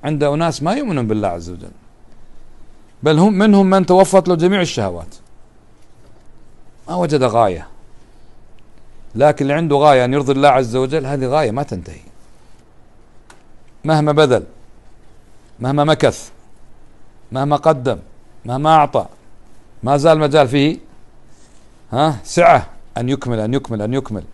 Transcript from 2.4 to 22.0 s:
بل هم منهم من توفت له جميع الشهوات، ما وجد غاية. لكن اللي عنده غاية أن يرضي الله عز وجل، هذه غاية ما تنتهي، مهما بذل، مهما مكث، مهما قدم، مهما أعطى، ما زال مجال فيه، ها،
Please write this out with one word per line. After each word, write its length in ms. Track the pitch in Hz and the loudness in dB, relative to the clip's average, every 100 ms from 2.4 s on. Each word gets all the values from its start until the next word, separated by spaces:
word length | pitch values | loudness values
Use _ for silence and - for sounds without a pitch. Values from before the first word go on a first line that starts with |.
| - - - - - - | -20 -20 -20 -20 -20 -6
بل 160 | 139 156 | 0 2
هم 140 | 190 | 2
منهم 360 | 190 214 202 196 | 2 4 4 4
من 160 | 190 175 | 2 4
توفت 420 | 180 190 196 180 | 4 6 4 2
له 80 | 175 | 0
جميع 260 | 175 196 | 2 0
الشهوات، 540 | 175 - 101 87 - - - - - - _ - - - - - - - - - - - - | -2 -4 -6 -6 -14 -20 -20 -20 -20 -20 _ -20 -20 -20 -20 -20 -20 -20 -20 -20 -20 -20 -10
ما 80 | 175 | -6
وجد 280 | 175 147 | -2 0
غاية. 440 | 127 113 107 85 - - - - - - - - - - - - - - - 113 | 0 2 0 0 -12 -20 -20 -20 -20 -20 -20 -20 -20 -20 -20 -20 -20 -20 -14 0
لكن 300 | 151 147 139 | 0 2 -2
اللي 80 | |
عنده 220 | 143 165 143 | -2 0 2
غاية 300 | 151 135 123 | 4 4 2
أن 80 | |
يرضي 180 | 139 135 | 0 0
الله 180 | 135 143 | 2 4
عز 260 | 131 123 123 | 4 0 -2
وجل، 300 | 131 156 131 | -2 -4 -4
هذه 200 | 143 131 | -6 -2
غاية 260 | 143 139 | -2 -2
ما 120 | 110 | -4
تنتهي، 360 | - 92 82 73 - - - - - - - - - - - - - - - - - - | -8 -10 -12 -20 -20 -20 -20 -20 -20 -20 -20 -20 -20 -20 -20 -20 -20 -20 -20 -20 -20 -12
مهما 280 | 151 156 151 | -2 0 2
بذل، 320 | 147 151 120 - - - - - - - - - - - - | 2 4 2 -2 -20 -20 -20 -20 -20 -20 -20 -20 -20 -20 -10
مهما 240 | 120 143 | -4 0
مكث، 460 | 147 151 135 - - - - - - - - - - - - | 0 2 0 -2 -14 -20 -20 -20 -20 -20 -20 -20 -20 -20 -12
مهما 240 | 127 143 147 | -6 -2 0
قدم، 440 | 160 151 127 104 - - - - - | 2 0 -2 -6 -8 -20 -20 -20 -10
مهما 240 | 127 151 | -4 2
أعطى، 360 | 160 143 131 92 - - - - - - - | 4 4 0 -6 -14 -20 -20 -20 -20 -20 -10
ما 140 | 117 143 | -2 2
زال 220 | 156 156 | 4 4
مجال 280 | 151 151 131 | 4 2 2
فيه، 300 | 143 143 - - - - - - - - - - - - | 2 0 -2 -12 -20 -20 -20 -20 -20 -20 -20 -20 -20 -8
ها، 260 | 117 | -2